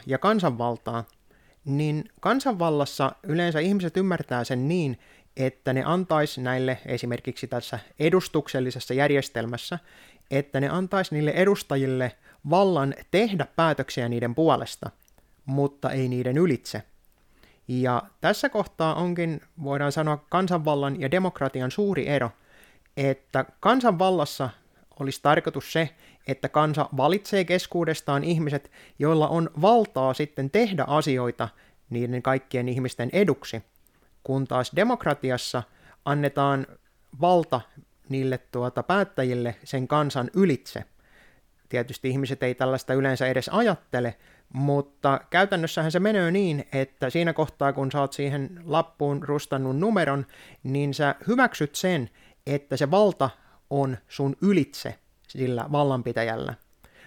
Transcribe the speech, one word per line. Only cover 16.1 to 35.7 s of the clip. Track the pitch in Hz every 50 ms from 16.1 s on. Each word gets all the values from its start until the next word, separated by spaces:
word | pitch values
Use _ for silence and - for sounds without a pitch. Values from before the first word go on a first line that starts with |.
| 123 123 120 127 127
ylitse. | 156 185 170 127 - - - - 107 - - _ _ _ _ _ _ _ _ _ _ - _ _ _ _
Ja | - 127 127 127 123 123 - - - _ _
tässä | - 175 214 - - -
kohtaa | - 208 185 - - - 160 160 151
onkin, | 156 175 180 175 170 170 165 156 - - _ _ 165 139
voidaan | 139 139 139 143 143
sanoa, | - 160 156 151 147 147 - _
kansanvallan | - 180 190 175 180 165 147 156 147 143 139 139 139 180
ja | 131 135
demokratian | 180 185 190 175 - - 139 131 - 131 127 131
suuri | - 208 208 202 185 135 -
ero, | - 147 131 120 113 - _ _ _ - - - _ _ _ _ _ _
että | 143 135 139 131 - _ _ - 131 127 - - _
kansanvallassa | - 202 247 262 247 233 180 160 190 185 185 160 151 - - - 135 120 - - _ _ _ _ _ _ _ -
olisi | 135 135 - -
tarkoitus | - 143 156 170 - 165 - 139 - - -
se, | 180 165 135 - _ - - - _ _
että | - 135 - - 139
kansa | - 147 156 151 143 156 - - 143
valitsee | 131 135 156 185 202 - - 208 196 180
keskuudestaan | 170 180 185 - - - 175 170 160 160 - - - 143 139 147
ihmiset, | 170 170 160 156 147 147 139 - - - - - - _ -
joilla | 143 156 160 156 156
on | 147 160 170 165 - - 151
valtaa | 175 214 240 233 208 - - 131 131 131 127
sitten | - 151 - - 139 135 135
tehdä | - 208 240 208 190 143 131
asioita | - 147 156 151 156 131 127 123 120 - - 117 110 - _ _ _ _ _ _ _
niiden | 120 120 123 120 127 123
kaikkien | - 131 135 135 - _ - 123 123 127
ihmisten | 120 131 127 123 - - 120 123 -
eduksi, | 185 208 165 131 - - - - 113 - _ _ _ _ _ _ _ _ _ _ _ -
kun | - 135 135 135
taas | - 123 127 123 - -
demokratiassa | 160 208 247 240 - - 160 143 - - 131 127 120 - - - 123 113 -